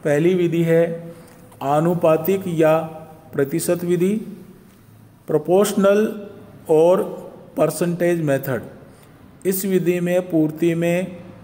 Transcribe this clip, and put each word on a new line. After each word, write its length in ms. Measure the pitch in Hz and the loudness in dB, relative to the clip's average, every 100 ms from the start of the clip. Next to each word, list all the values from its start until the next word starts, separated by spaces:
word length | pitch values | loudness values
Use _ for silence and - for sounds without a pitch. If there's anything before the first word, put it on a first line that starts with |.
पहली 300 | 165 147 165 | 0 2 2
विधि 280 | 180 170 165 | 2 0 0
है 520 | 165 165 170 170 - - - - - - | 2 2 2 -2 -12 -18 -20 -20 -20 -10
आनुपातिक 800 | 135 147 165 175 170 160 165 190 190 | -2 0 2 2 2 2 2 -2 -2
या 320 | 165 156 160 165 - - - - | 0 2 2 -2 -12 -18 -20 -12
प्रतिशत 520 | - 139 165 156 175 | -4 -4 -2 -2 -4
विधि, 320 | 175 175 185 214 - - - - - - - - - - - | 0 0 0 -2 -8 -16 -20 -20 -20 -20 -20 -20 -20 -20 -4
proportional 1000 | 156 147 185 208 208 196 202 220 - - - - - - | -4 2 2 2 2 4 4 2 -4 -14 -18 -20 -20 0
और 340 | 156 165 190 208 - - - - - | 4 6 4 0 -8 -16 -20 -14 -2
percentage 640 | 156 156 175 170 175 175 | -2 0 -4 0 0 0
मेथड। 400 | 156 135 139 123 - - - - - - - - 180 | 0 -2 -2 -6 -8 -20 -20 -20 -20 -20 -20 -10 -6
इस 180 | 190 | -4
विधि 360 | 196 185 165 180 | 0 0 0 -2
में 300 | 175 180 180 | 0 -2 0
पूर्ति 440 | 165 156 151 170 | 0 0 0 -2
में 420 | 165 170 175 185 - - - | 0 0 -2 -4 -10 -20 -20